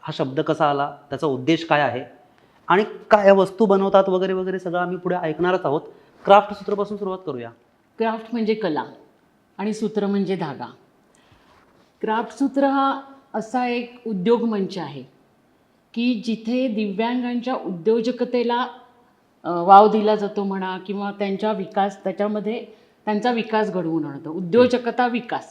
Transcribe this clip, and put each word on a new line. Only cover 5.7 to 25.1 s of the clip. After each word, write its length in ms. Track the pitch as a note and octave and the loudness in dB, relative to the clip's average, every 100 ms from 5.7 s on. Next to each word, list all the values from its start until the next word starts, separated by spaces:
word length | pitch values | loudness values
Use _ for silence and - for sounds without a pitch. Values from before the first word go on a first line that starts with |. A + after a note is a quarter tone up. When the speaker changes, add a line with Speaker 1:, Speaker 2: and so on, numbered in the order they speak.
| D3+ - - _ _ | -2 -4 -20 _ _
Speaker 1:
क्राफ्ट 280 | - G3 G3+ | 6 6 6
सूत्रपासून 440 | G#3 - G3+ G3+ G#3 | -10 -6 -6 -6 -6
सुरुवात 220 | G3+ F#3 D#3 | -8 -8 -10
करूया. 240 | B2+ A#2 - _ _ _ _ | -10 -12 -18 _ _ _ _
Speaker 2:
क्राफ्ट 280 | A3+ A3 - | -4 -4 -6
म्हणजे 220 | A#3+ G#3+ | -4 -2
कला 300 | G#3+ G3 D3 B2 - - _ _ _ _ - | -2 -2 -4 -6 -14 -20 _ _ _ _ -8
आणि 140 | G3+ | -6
सूत्र 340 | G#3+ G#3+ G#3+ G3+ | -4 -4 -2 -2
म्हणजे 300 | G3+ F3+ F#3+ | 0 -2 -2
धागा. 360 | E3 B2+ A#2+ - _ _ _ _ _ _ _ _ _ _ _ _ | -6 -8 -14 -18 _ _ _ _ _ _ _ _ _ _ _ _
क्राफ्ट 380 | G#3+ A3 A#3 - | -4 -2 -4 -2
सूत्र 260 | C#4 C#4 | -2 2
हा 360 | C#4 C#4 C4+ C4+ - - _ | 2 2 0 -2 -10 -20 _
असा 320 | G#3+ G#3+ B3+ B3 | -8 -4 -4 -2
एक 360 | A#3+ A#3 - A3+ | -4 -6 -12 -8
उद्योग 360 | G3 F3+ A#3 | -2 2 2
मंच 360 | A#3 G#3+ F#3+ F#3 | 2 -2 -4 -6
आहे 240 | D3 C#3+ B2+ _ _ _ _ _ _ _ _ | -10 -12 -18 _ _ _ _ _ _ _ _
की 280 | A3+ A#3+ A#3 | -2 -2 -2
जिथे 440 | G#3 A3 A3 B3+ C4 | -2 -4 -2 -2 0
दिव्यांगांच्या 880 | G#3+ G#3+ F#3+ A3+ B3 A#3+ B3 B3 | 0 -4 -2 -2 -2 -2 -4 -4
उद्योजकतेला, 1120 | B3+ - F3 E3 A3+ A3+ B3 B3 B3 A#3 A#3+ B3 - - _ _ _ _ _ | -6 -6 -4 0 2 0 -2 -2 -2 0 -2 -4 -8 -20 _ _ _ _ _
अ, 60 | - | -6
वाव 400 | E3+ E3+ G3 G#3+ | -2 10 10 10
दिला 240 | G#3+ G#3 | 4 2
जातो 300 | G#3+ G3+ G#3 | 0 0 -4
म्हणा, 340 | G3 F#3+ F#3 F#3 F#3 | -4 -4 -6 -8 -8
किंवा 240 | G3+ G3+ | -6 -6
त्यांच्या 420 | G3 G3+ F#3+ G#3+ | -6 -6 -2 -2
विकास, 520 | G3+ F#3 - G3 G3+ | -2 -4 -2 -2 -2
त्याच्यामध्ये 600 | G3 F#3+ G#3 G#3+ G#3 A#3 - - _ _ | -8 -4 -2 -2 -4 -6 -10 -20 _ _
त्यांचा 260 | - G#3 A#3+ | -4 0 0
विकास 420 | A#3 G#3+ A3 G#3 | -2 -2 0 0
घडवून 320 | F3+ E3 D#3+ | -2 -2 -4
आणतो. 260 | D3 C#3 D3 | -4 -8 -10
उद्योजकता, 760 | E3 F3+ G#3+ B3 B3 A#3+ A#3 | -8 0 4 4 4 -2 0
विकास. 400 | B3 | 0